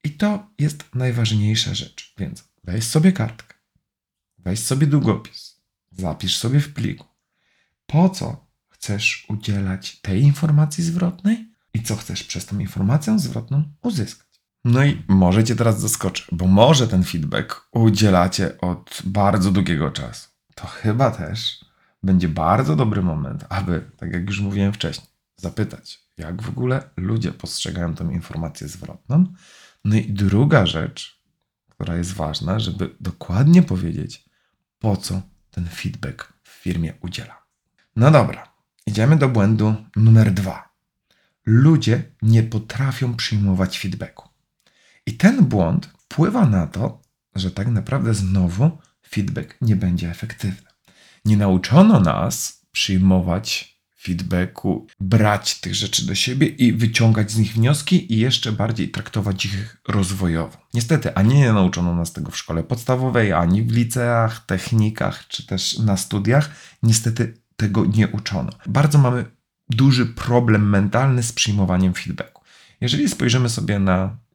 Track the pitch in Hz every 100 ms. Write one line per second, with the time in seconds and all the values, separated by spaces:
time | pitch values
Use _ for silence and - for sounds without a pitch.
0 | 156 - 208 208 - - 147 147 - 123
1 | 127 117 110 107 104 110 - 95 - -
2 | - - 95 - _ _ 87 98 113 160
3 | 180 185 110 - _ _ _ _ _ _
4 | _ _ _ _ 90 107 - 135 151 147
5 | 117 101 - - - _ _ _ _ 92
6 | 92 76 92 - 117 143 143 - 113 -
7 | - _ _ _ _ _ _ _ - 147
8 | 185 185 - - _ _ _ _ - 101
9 | - - - 107 - 101 95 95 - -
10 | - 95 143 143 156 147 151 175 170 170
11 | 175 180 190 226 - _ _ 110 113 104
12 | - 92 - - - 101 92 - 98 147
13 | - 214 147 113 113 139 151 - 247 180
14 | 101 - _ _ _ _ 120 123 143 139
15 | - 95 90 101 113 113 117 101 104 -
16 | 95 - - 85 92 98 127 143 120 92
17 | 90 85 73 - - - _ 113 113 98
18 | 107 90 90 - 87 - 90 82 - -
19 | 92 101 98 101 95 95 92 80 76 69
20 | 60 - - _ _ - 98 - 110 113
21 | 127 - 80 107 - - _ _ _ _
22 | 95 92 87 78 80 107 139 78 110 101
23 | 90 78 69 - - 95 92 82 - _
24 | 85 90 95 95 101 101 98 101 80 -
25 | _ _ _ _ 90 92 104 - - -
26 | _ - 80 90 113 - 127 135 - -
27 | 92 110 90 - - - - 90 85 78
28 | 82 87 - 78 80 - 73 92 - -
29 | - 151 185 - _ - _ _ 104 110
30 | 110 101 98 98 143 151 90 80 - -
31 | - _ _ _ _ _ _ _ - 85
32 | 87 95 78 80 82 110 107 98 92 -
33 | 95 - - 90 139 175 - 92 90 -
34 | - - _ _ _ _ _ _ 107 98
35 | - 95 - _ _ - 87 - - -
36 | 67 - - _ _ - 90 85 80 -
37 | 87 - - - _ _ _ _ _ -
38 | 131 151 104 - - _ _ _ - 104
39 | 120 160 135 113 101 110 107 107 - 104
40 | 113 113 107 92 92 - - _ _ _
41 | _ _ _ _ - 113 147 156 - 117
42 | - _ 110 113 110 110 - - 135 131
43 | 127 117 - 104 101 92 92 - 98 78
44 | - - _ _ _ _ _ _ _ _
45 | - - 196 269 135 107 82 - - _
46 | _ - 180 240 156 98 78 - 123 -
47 | _ _ _ 98 92 95 113 117 - 135
48 | 113 104 95 95 87 90 151 165 _ _
49 | _ - 98 - - - 120 95 92 87
50 | 85 85 110 - 101 92 _ _ _ _
51 | _ _ 107 104 101 92 - 156 214 185
52 | 85 53 82 - - - _ - - 95
53 | 95 92 90 87 110 - - _ _ _
54 | - 87 90 90 90 - 101 101 - _
55 | 95 110 107 104 - - 92 92 101 -
56 | - 101 - 127 147 - 123 110 113 113
57 | 113 110 104 110 104 113 117 147 - 180
58 | - 110 123 - 110 104 110 113 80 -
59 | 104 110 101 92 101 98 107 - - 101
60 | 92 98 90 82 80 - _ 120 117 156
61 | - - 104 143 127 107 90 90 87 87
62 | 85 - 78 - - 82 - 117 - 127
63 | 127 123 104 82 85 98 117 113 117 123
64 | 120 117 113 113 - 92 - 110 107 104
65 | - - - - - 95 - - 110 95
66 | - 104 104 135 147 - - _ 113 113
67 | 113 113 113 - _ - 107 104 92 107
68 | 107 104 - 95 - - - - 147 147
69 | 127 123 113 _ _ _ _ 113 135 123
70 | 113 - - 120 117 107 104 101 98 113
71 | 135 127 117 - - 104 92 92 92 87
72 | - - - _ _ _ _ _ 123 147
73 | 294 - 123 123 120 113 - 101 95 92
74 | 95 101 _